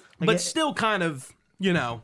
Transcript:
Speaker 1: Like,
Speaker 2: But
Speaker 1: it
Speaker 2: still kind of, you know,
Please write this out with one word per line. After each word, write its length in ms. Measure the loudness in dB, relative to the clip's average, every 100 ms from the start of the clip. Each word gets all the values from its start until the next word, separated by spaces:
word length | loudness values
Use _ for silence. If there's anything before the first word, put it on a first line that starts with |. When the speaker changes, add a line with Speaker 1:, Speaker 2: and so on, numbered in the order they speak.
| -18 -4
Speaker 1:
Like, 60 | 2
Speaker 2:
But 100 | 2
Speaker 1:
it 20 |
Speaker 2:
still 320 | 0 0 0
kind 300 | 2 0 2
of, 280 | 0 -4 -12 -20 _ -4
you 140 | 0
know, 300 | 2 0 -6